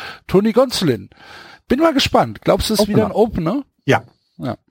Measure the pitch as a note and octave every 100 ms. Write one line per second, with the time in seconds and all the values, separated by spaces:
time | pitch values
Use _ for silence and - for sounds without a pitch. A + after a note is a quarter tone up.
0 | - - - F3+ A3 A3 C4+ - E3 A2+
1 | G2+ _ - - - - - B3+ E4 C#4
2 | - B3 C#3 G#2 - G3+ - G#3+ G#3 G3+
3 | - - A3 - E3 C4+ - _ - B2
4 | - _ _ - C#3+ G#2 -